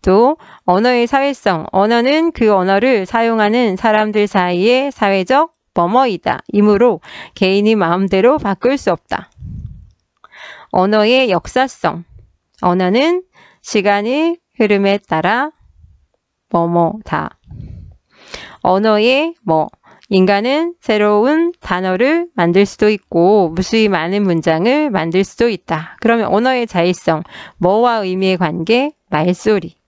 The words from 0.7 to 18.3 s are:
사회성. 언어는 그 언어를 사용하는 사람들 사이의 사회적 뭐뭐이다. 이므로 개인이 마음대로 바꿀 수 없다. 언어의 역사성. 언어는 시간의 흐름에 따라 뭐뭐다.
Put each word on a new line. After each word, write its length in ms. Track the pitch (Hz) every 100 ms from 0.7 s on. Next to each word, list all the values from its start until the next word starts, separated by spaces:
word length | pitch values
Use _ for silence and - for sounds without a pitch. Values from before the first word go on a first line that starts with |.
| 185 240 247 233
사회성. 600 | 277 277 262 214 170 -
언어는 600 | 190 208 233 247 302 330
그 220 | 320 220
언어를 520 | 196 185 196 254 233 185
사용하는 680 | 233 233 226 208 233 233 185
사람들 500 | 226 214 214 214 208
사이의 680 | 202 180 175 208 254 277
사회적 640 | - 202 196 185 262 320 _ _
뭐뭐이다. 680 | - 175 233 262 180 - - -
이므로 480 | 208 208 202 240 170 - - -
개인이 400 | - 190 196 208 220
마음대로 600 | 165 180 196 190 226 294
바꿀 400 | 220 190 247 277
수 160 | -
없다. 380 | 170 _ - - - - - - - - _ _ _ - - - - -
언어의 600 | - 190 214 214 262 254
역사성. 720 | 175 - 254 262 - 165 170 170 - _ _ _ _
언어는 640 | 175 180 180 220 311 359 370 _ - _
시간의 760 | - 214 196 202 214 277 330 339 _ -
흐름에 400 | 220 202 196 202 _
따라 440 | 160 175 233 294 _ _ _ - _ _ _ _ _ _
뭐뭐다. 880 | 170 170 170 165 220 - 247 - _ _ - - - - - _ _ -